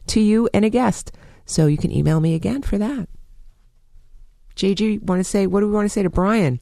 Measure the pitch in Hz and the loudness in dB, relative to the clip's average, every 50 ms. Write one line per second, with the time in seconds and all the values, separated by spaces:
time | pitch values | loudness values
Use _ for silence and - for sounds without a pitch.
0 | - - - 220 220 208 214 226 233 - - 196 208 220 214 240 254 214 185 - | -8 -2 2 2 4 4 4 2 2 2 2 2 2 2 2 2 0 0 -2 -4
1 | - - - - - - - - - - - - 156 147 151 151 - - - 143 | -8 -16 -18 -18 -20 -20 -20 -20 -14 -4 0 2 2 2 2 0 -2 -2 -2 0
2 | 147 147 156 160 156 165 165 165 170 190 240 285 277 - 208 202 208 226 285 254 | 0 2 2 2 0 0 -2 -2 -2 -4 -4 -4 -4 -4 -2 -2 -2 -4 -4 -6
3 | 170 - - - - - - - - - _ _ _ _ _ _ _ _ _ - | -8 -10 -14 -18 -18 -20 -20 -20 -20 -20 _ _ _ _ _ _ _ _ _ -20
4 | - - - - - - _ _ - - - - - 190 202 175 214 214 214 202 | -20 -20 -20 -20 -20 -20 _ _ -20 -20 -6 -2 0 0 0 2 0 0 0 -2
5 | - - 180 180 185 - - 202 196 185 180 202 208 208 208 214 208 208 - 214 | -2 -2 0 0 0 0 0 0 0 2 2 0 0 2 0 0 0 0 0 0
6 | 196 175 - - 185 196 220 226 185 139 127 123 | -2 0 0 2 2 2 2 2 2 0 0 -2